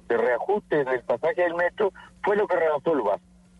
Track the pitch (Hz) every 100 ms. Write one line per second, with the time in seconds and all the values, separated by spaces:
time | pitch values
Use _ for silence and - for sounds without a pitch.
0 | - 117 117 120 - 208 - 156 131 127
1 | - 120 160 170 175 170 180 - 196 -
2 | - - - 208 208 180 160 147 165 151
3 | 104 95 - - _